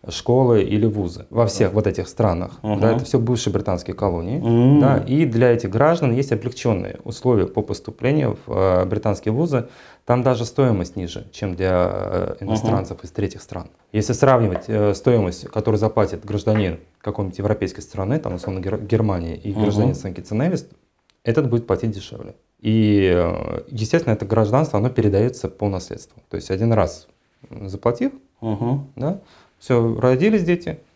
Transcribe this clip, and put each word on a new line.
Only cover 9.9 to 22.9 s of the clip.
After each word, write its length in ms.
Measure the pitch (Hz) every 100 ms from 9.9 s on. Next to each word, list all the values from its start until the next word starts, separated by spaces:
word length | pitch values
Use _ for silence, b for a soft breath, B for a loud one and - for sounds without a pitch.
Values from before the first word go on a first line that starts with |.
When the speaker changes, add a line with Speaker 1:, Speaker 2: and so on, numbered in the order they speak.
| B
Speaker 1:
Там 160 | - 123
даже 220 | 123 120
стоимость 500 | 117 - 131 101 85
ниже, 300 | - 85 - -
чем 240 | - 101
для, 340 | 90 92 90 90
э, 440 | 95 95 92 90 -
Speaker 2:
Мгм. 80 | 98
Speaker 1:
иностранцев 540 | 110 113 101 92 -
из 80 | -
третьих 300 | - 101 -
стран. 240 | - 90 - _ _
Если 200 | 107 101
сравнивать, 520 | 120 135 127 110 90 -
э, 260 | 107 104
стоимость, 540 | 98 - 117 92 - -
которую 320 | 107 110 104
заплатит 440 | 107 113 101 101
гражданин 520 | 101 104 107 107 95 80 - _
какой-нибудь 360 | - 101 98 90
европейской 420 | 101 107 98 -
страны, 380 | - - 98 151
там, 140 | -
условно, 240 | 90 - 95
Гер-, 200 | 92 98
Германии 540 | 104 110 110 90 82
и 160 | - 101
Speaker 2:
Мгм. 100 | 101
Speaker 1:
гражданин 320 | 101 101 123
Сан-Китс-и-Невис, 720 | 139 98 90 90 107 160 175 - - _ _ _ _
этот 260 | - 117 135
будет 160 | 117
платить 240 | - 92 113
дешевле. 440 | 101 - - - - _ _
И, 500 | 110 110 107